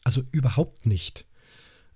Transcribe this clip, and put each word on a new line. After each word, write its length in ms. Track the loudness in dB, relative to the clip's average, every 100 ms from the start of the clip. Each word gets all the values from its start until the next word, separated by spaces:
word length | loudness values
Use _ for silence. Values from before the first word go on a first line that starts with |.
Also 200 | -2 -2 0
überhaupt 560 | 0 0 2 -2 -2 0
nicht. 380 | 0 -2 -12 -20 -20 _ -20 -20 -20 -20